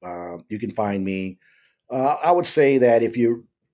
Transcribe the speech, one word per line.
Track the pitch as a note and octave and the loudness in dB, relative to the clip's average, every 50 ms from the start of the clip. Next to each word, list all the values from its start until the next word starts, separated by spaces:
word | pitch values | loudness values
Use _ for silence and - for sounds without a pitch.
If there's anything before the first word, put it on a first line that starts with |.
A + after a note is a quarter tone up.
| F2+ | -16
uh, | F2+ F2 F2 F2 - F2 E2+ - - | -14 -14 -12 -12 -14 -14 -16 -14 -12
you | A2 G#2 | -10 -8
can | A#2 G#2+ | -8 -8
find | - - G#2+ G2+ G2+ F#2+ F#2+ | -6 -4 -4 -4 -4 -4 -4
me. | G2 F#2+ F#2+ F#2+ F#2+ F#2 - _ _ _ _ _ _ _ _ _ - | -4 -4 -6 -6 -8 -12 -14 _ _ _ _ _ _ _ _ _ -10
Uh, | B2+ C3 C3 C#3 D3 - - | -6 -2 0 0 0 0 0
I | E3 | 0
would | F3+ F3 E3 | 2 2 2
say | - - D#3 D3 C#3 C#3 C3 | 0 2 4 4 4 4 4
that | B2 A#2+ A#2 A#2 | 4 4 4 4
if | A#2 A2 A2+ B2 | 2 0 0 0
you | A#2+ A#2 A#2 A#2 - _ _ _ _ _ | 0 0 0 -2 -6 _ _ _ _ _